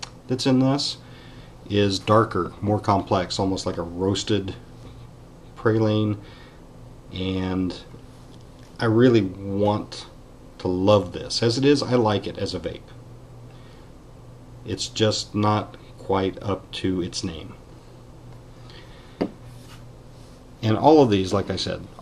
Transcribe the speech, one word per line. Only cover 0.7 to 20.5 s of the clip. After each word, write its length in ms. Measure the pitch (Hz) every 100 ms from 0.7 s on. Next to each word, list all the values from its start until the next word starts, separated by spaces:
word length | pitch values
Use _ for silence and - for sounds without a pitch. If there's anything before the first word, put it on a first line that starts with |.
| 143 - - - - - - - - -
is 300 | 104 101 95
darker, 540 | - 107 110 95 82 -
more 180 | 104 104
complex, 640 | - 98 - 107 98 -
almost 260 | 95 92 92
like 120 | 85
a 40 |
roasted 720 | 85 85 95 98 - 104 95 - - - - - - - - - - -
praline, 600 | 113 110 110 107 107 104 - - - - - - - - -
and 680 | 92 95 92 92 92 90 - - - - - - - - - - -
I 60 |
really 380 | 117 110 123 113
want 840 | 95 92 98 98 104 104 - - - - - - - -
to 100 | 92
love 440 | 92 98 104 95
this. 300 | 78 - -
As 160 | 117 127
it 60 |
is, 180 | 139 143
I 120 | 113
like 320 | 123 107 101 -
it 120 | -
as 160 | 98
a 60 | 90
vape. 200 | 80 - - - - - - - - - - - - - - - - - - -
It's 240 | - 95 -
just 460 | - 107 - -
not 420 | 104 104 104 - - - -
quite 420 | - 95 95 85
up 280 | 95 92 -
to 300 | - 95 92
its 220 | - -
name. 300 | 92 80 101 - - - - - - - - - - - - - - - - - - - - - - - - - - - - - -